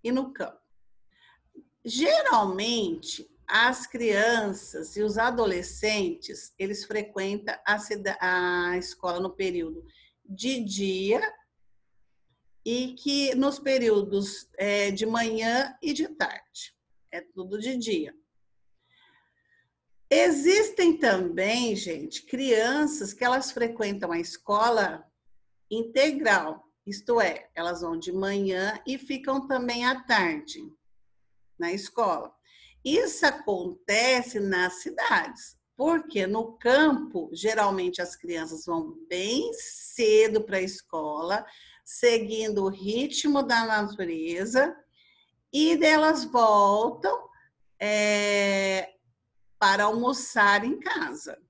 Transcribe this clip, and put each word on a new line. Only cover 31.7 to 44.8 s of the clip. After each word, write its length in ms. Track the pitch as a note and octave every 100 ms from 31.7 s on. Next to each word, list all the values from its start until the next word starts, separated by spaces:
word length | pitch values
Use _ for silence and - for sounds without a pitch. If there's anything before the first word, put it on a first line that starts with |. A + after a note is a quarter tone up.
escola. 600 | G3 - - G#3+ E3 - _ _ _ - _
Isso 420 | C4 E4 G4+ - D4+
acontece 1120 | C#4 - F#3 F3+ - - G#3 B3 B3+ B3 A3
nas 360 | G3+ F3+ F3+ -
cidades, 760 | - - A#4 F#3+ E3 - - _ _ -
porque 500 | D4 E4 D#4+ G#3 F#3+
no 300 | A3 A3+ -
campo, 680 | A#3+ C4+ D#4 B3+ - F3+ D#3
geralmente 680 | E3 G#3+ A3 G3+ F#3+ F3+ F3+
as 140 | F3
crianças 500 | - E3+ E3 D#3+ D#3+
vão 320 | F3 E3 D#3 - -
bem 440 | F3+ G3 B3+ A#4
cedo 920 | A4+ - - - - A3 G#3+ A3 G#3+
pra 160 | G#3+ G3
escola, 840 | F#3 F#3+ _ D#3+ D#3 D3+ E3+ G#3 - - - -
seguindo 800 | - - A#3+ A3+ G#3 A3 A3 G3+
o 40 | F#3+
ritmo 760 | G3 F#3+ A3+ D4 - D4+ C#4
da 220 | B3+ A#3 A3+
natureza, 1120 | G#3+ G3+ - F3 D#3+ D#3+ E3+ G#3+ B3+ D4+ D#4+